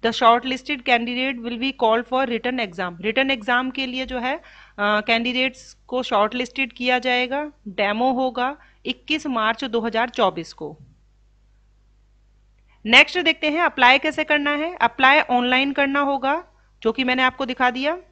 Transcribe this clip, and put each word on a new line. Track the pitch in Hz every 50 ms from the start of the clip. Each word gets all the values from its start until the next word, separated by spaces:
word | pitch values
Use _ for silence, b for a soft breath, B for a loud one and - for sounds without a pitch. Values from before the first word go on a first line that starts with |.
| -
The | 226 226 -
shortlisted | 262 226 233 240 240 262 254 262 - - 294 269
candidate | - - 247 233 233 240 247 247 254 269 269 240 233
will | 233 240 226
be | 240 269 269 _ -
called | 220 220 233 240 - 254
for | 254 269 247
written | 240 220 220 240 254 254 233 196
exam। | 170 170 190 180 175 165
रिटन | - 214 226 262 269 269
एग्जाम | 277 247 208 226 247 247 254 262
के | 254 269 269
लिए | 254 247 262 262
जो | 240 262 247
है, | 233 254 277 330
अ, | B B B B B B B B
कैंडिडेट्स | 202 208 208 208 214 214 233 226 233 247 247 254 254 262 254 - - - - _ _ _
को | - 247 254
शॉर्टलिस्टेड | - 240 202 208 214 220 247 254 240 - - 269 240 -
किया | - 240 247 254 254
जाएगा। | 247 254 247 247 247 247 262 285 302 302 294 _ _ 214
डेमो | 185 175 208 196 208 220 240 262
होगा | 269 240 262 262 240 254 247 262 285 294 b b b b b
इक्कीस | - 220 - _ - 302 311 - 302
मार्च | 262 233 214 220 226 226 285
दो | 262 214 233
हज़ार | 214 233 208 226 233 254
चौबीस | - - 233 190 180 165 160 - -
को। | - 160 147 156 - - - _ _ _ _ _ _ _ _ _ _ _ _ _ _ _ _ _ _ _ _ _ _ _ _ _ _ _ _ _ _ _ _ _ _ _ _ _ _ _
नेक्स्ट | 214 233 254 302 302 - 359
देखते | 349 320 320 330 - 302
हैं | 294 320
अप्लाई | 349 311 - - 254 247 254 277
कैसे | 277 311 302 - 311
करना | 302 302 302 285 285
है। | 294 294 302 339 359
अप्लाई | - - 233 - - 269 262 277 302
ऑनलाइन | - - 247 247 247 247 254 254 269 277
करना | 277 294 285 277 277 285
होगा, | 285 277 277 269 240 269 285 330 359 _ _ _ _ _ _ _ -
जो | 220
कि | 226 - 262
मैंने | 247 254 254 262
आपको | 254 254 - 269
दिखा | 233 262 - 262 247
दिया। | 240 254 262 294 330 359 370 _